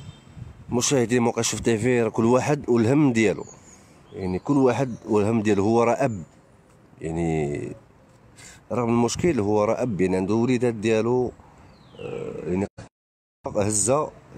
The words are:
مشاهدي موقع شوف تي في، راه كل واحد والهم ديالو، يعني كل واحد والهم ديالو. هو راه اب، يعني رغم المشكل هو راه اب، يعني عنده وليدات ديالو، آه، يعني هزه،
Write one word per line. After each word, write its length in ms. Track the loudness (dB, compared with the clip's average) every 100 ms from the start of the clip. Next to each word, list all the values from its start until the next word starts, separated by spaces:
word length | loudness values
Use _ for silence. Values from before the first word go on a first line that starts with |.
| -20 -20 -20 -20 -20 -20 -4
مشاهدي 500 | -2 0 0 2 2
موقع 220 | 2 0
شوف 180 | -4 -2
تي 180 | 0 0
في، 240 | 2 2
راه 80 | 0
كل 160 | 0 2
واحد 440 | 2 2 -2 0
والهم 440 | 2 4 4 4
ديالو، 320 | 4 2 0 -6 -18 -20 -20 -20 -20 -18
يعني 260 | -8 -4 -4
كل 180 | 0 2
واحد 380 | 4 2 -2 -6 0
والهم 360 | 2 2 2
ديالو. 220 | 2 2
هو 200 | 4 4
راه 220 | 2 2 0
اب، 180 | -2 -10 -20 _ _ _ -20 -20 -14
يعني 760 | -8 -4 -2 0 -2 -6 -10 -14 -20 _ _ -20 -20 -20 -20 -20 _
رغم 180 | -4 0
المشكل 500 | 2 0 0 0 0
هو 240 | 0 2
راه 180 | 2 0
اب، 200 | -2 -2
يعني 160 | 0 0
عنده 180 | 0 0
وليدات 380 | 0 0 0
ديالو، 580 | -2 0 0 0 0 -2 -8 -20 -20 -20 -20 -20 -16
آه، 340 | -12 -10 -10 -10 -6
يعني 200 | -4 -4 -8 -20 _ _ _ _ _ -6
هزه، 640 | -2 0 0 0 0 -2 -8 -16